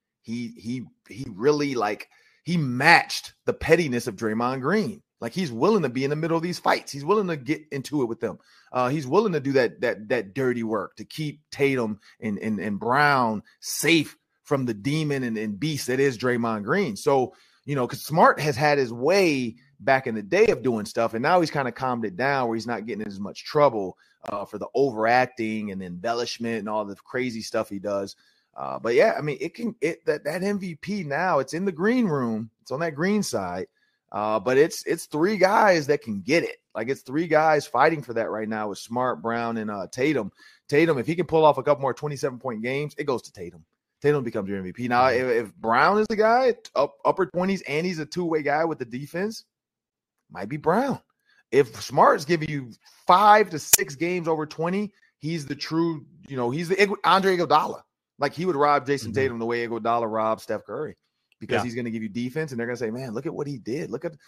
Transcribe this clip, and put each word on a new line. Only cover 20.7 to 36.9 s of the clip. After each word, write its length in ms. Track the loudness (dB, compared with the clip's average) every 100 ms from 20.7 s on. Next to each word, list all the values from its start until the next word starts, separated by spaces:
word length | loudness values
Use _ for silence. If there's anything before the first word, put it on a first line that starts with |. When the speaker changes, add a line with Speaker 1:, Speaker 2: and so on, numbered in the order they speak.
| -2
Speaker 1:
stuff, 300 | -2 -2 -2
and 80 | 0
now 180 | 2 4
he's 100 | 2
kinda 220 | 0 -4
calmed 320 | -4 -4 -4
it 120 | -4 -2
down 320 | 0 2 0
where 60 |
he's 120 | -2 -4
not 180 | -6
getting 160 | -6 -8
in 60 | -8
as 120 | -8
much 240 | -10 -12
trouble, 520 | -4 4 4 4 -4 -8 _ _ -10
uh, 160 | -8
for 140 | -8 -10
the 100 | -6
overacting 960 | 0 0 2 2 4 2 -2 -4 -4 -6
and 120 | -8
embellishment 760 | -10 -8 -4 -2 -4 -6 -6 -4
and 100 | -4
all 160 | -4
the 120 | -6 -10
crazy 440 | -8 -6 -4 -6
stuff 300 | -6 -4 -4
he 80 | -6
does. 360 | -4 -4 -6 -10 _ _ _ -12
Uh, 200 | -10 -6
but 180 | 0
yeah, 200 | 4 4 2
I 40 |
mean, 180 | -4 -6
it 140 | -8
can, 220 | -8 -8 -4
it, 240 | -4 -4 -4
that, 180 | -4
that 180 | -4 -4
M 160 | -4 -4
V 160 | -6
P 300 | -10 -8 -6
now, 340 | -4 -2 0 0
it's 160 | 0
in 100 | -4
the 60 | -4
green 360 | -2 2 2 2
room, 440 | 0 0 -2 -6 _
it's 120 | -10
on 80 | -6
that 160 | -4 -2
green 260 | 0 0
side, 460 | 0 -4 -4 -6 -8 _ _ _ _
uh, 300 | -4 0 0
but 180 | 2 4
it's, 260 | 4 2
it's 200 | -4 -6 -4
three 300 | 0 0 4
guys 500 | 4 6 6 4 4
that 160 | 0
can 200 | -2 -6
get 200 | 0 2
it. 140 | 2 -6 _
Like, 140 | -8
it's 140 | -4